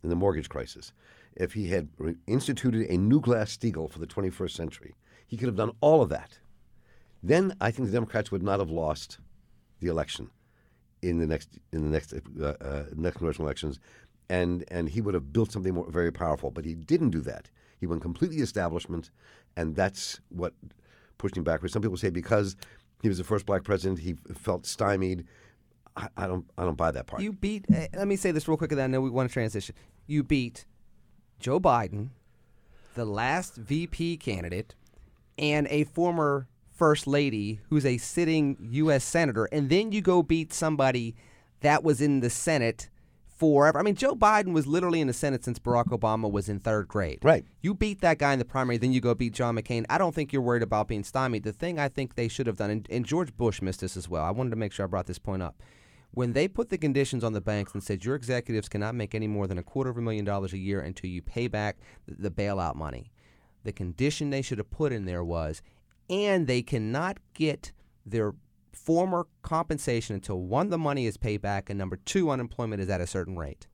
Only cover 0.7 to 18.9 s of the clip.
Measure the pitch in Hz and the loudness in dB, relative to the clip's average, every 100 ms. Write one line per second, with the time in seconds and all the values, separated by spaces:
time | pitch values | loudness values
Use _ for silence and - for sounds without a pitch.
0.7 | - - _ - - - - 90 107 95 | -12 -18 _ -20 -20 -20 -6 -4 -2 -2
1.7 | 92 73 - 78 85 - 123 - 135 131 | -2 -2 -6 -6 -6 0 0 0 0 0
2.7 | 113 113 90 101 143 113 117 104 - 120 | 0 0 2 4 4 4 2 0 -2 -4
3.7 | 98 80 80 80 - 95 90 90 - 80 | -2 -6 -8 -8 -4 -4 -4 -6 -6 -8
4.7 | - - - _ - _ 113 123 98 110 | -10 -20 -20 _ -20 _ -4 -4 0 -2
5.7 | - 147 160 104 76 - - - - - | 2 6 6 6 0 -8 -20 -20 -20 -20
6.7 | - _ - - - 90 160 190 - 101 | -20 _ -20 -20 -12 2 4 4 0 -2
7.7 | 113 120 113 113 113 104 98 95 98 90 | 0 0 0 0 -4 -2 -2 0 0 0
8.7 | 82 78 78 - - - - _ - _ | 0 -2 -2 -6 -18 -20 -20 _ -20 _
9.7 | _ 87 80 71 - - _ _ _ _ | _ -2 -2 -2 -6 -12 _ _ _ _
10.7 | _ _ _ 90 85 80 76 - - _ | _ _ _ -2 0 2 0 -4 -20 _
11.7 | 82 76 76 - - - 76 73 73 67 | -4 0 0 -2 -12 -12 -6 -4 -4 -6
12.7 | 71 73 78 85 - 82 73 78 69 78 | -8 -8 -4 -4 -2 -4 -2 -4 -4 -6
13.7 | 67 - - _ _ _ 90 87 87 82 | -8 -14 -20 _ _ _ 0 0 -2 -4
14.7 | 87 82 85 104 92 69 78 110 107 92 | -4 -4 -2 -2 -2 0 0 0 0 -2
15.7 | 90 87 80 85 78 85 73 67 78 80 | -2 -2 0 0 0 -2 -2 -2 -6 -8
16.7 | 82 78 165 143 80 62 - - _ _ | -8 0 2 2 0 -4 -10 -16 _ _
17.7 | _ 90 82 82 82 180 156 123 104 87 | _ -4 -4 -4 -2 -2 0 -2 0 -2
18.7 | 82 - | -2 -6